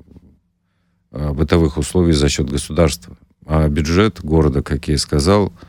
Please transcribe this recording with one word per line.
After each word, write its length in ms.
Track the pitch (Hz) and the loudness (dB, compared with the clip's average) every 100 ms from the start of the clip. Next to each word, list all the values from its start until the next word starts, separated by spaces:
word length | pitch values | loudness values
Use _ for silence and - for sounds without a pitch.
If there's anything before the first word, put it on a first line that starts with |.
| - - _ _ _ _ _ _ _ _ _ | -20 -20 _ _ _ _ _ _ _ _ _
э, 200 | - 73 | -8 -6
бытовых 440 | 69 78 85 78 78 | -2 0 2 0 -2
условий 360 | 73 90 85 | -2 0 2
за 160 | 73 71 | 2 2
счёт 200 | - 67 | 0 -4
государства. 640 | 76 - 76 85 - - - _ _ - | -4 -6 0 0 0 -14 -20 _ _ -4
А 220 | 78 78 | 0 0
бюджет 540 | 73 76 87 107 - | 0 0 2 2 0
города, 380 | 73 80 76 67 | -2 2 2 0
как 260 | - 69 - | -4 -6 -2
я 60 | |
и 40 | 71 | -4
сказал, 540 | - 76 76 101 95 - | -2 0 2 2 0 -6